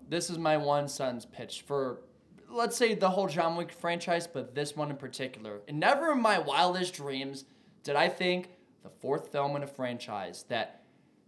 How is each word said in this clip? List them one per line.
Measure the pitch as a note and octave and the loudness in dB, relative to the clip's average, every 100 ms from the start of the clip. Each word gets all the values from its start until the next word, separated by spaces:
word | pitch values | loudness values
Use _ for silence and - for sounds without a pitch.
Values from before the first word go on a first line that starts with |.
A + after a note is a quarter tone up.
| - | -4
this | E3+ E3+ | -4 -2
is | E3 | 0
my | D#3+ D3+ | 4 4
one | C#3+ C#3+ C#3+ | 4 2 0
sentence | - C3 A#2+ - | -2 -4 -4 -10
pitch | - A2+ - - | -14 -12 -12 -4
for, | C#3+ C3 - - _ _ - - | -2 -2 -4 -14 _ _ -20 -6
let's | A#3 A#3 - | -2 0 4
say, | A#3 G#3 | 2 4
the | F#3 | 4
whole | F#3 F#3 | 4 2
John | D#3 E3 E3+ | 2 2 0
Wick | E3+ | -4
franchise, | - E3+ F3 F3+ E3+ E3+ | -4 -2 -2 0 0 -2
but | - - C3 | -8 -6 -4
this | D3 D3+ | -4 -2
one | D3 | -4
in | C3 | -4
particular. | B2+ - C3 A2 G#2+ G#2 - | -8 -8 -8 -8 -12 -12 -6
And | D3 | 2
never | G3 C#4+ E4 | 4 4 2
in | C4+ | 4
my | A3 F#3+ | 4 4
wildest | C#3+ C#3+ F3+ F3+ F3+ - | 4 4 4 2 -2 -4
dreams | C#3 C3 C#3 C3+ - _ _ _ | -6 -4 -6 -10 -14 _ _ _
did | - C#3+ | 0 4
I | F3 | 4
think | - F3+ F3+ F3+ - _ _ | 4 2 0 -2 -16 _ _
the | - | -20
fourth | - C3 D3+ - | -8 -2 -2 0
film | D3 C#3+ D3 | -2 0 -2
in | |
a | C#3 | -6
franchise | - B2+ A#2 - G#2 F2+ F2 - | -4 -4 -4 -6 -6 -6 -10 -4
that | A#2 - - - _ _ _ | -2 -2 -8 -20 _ _ _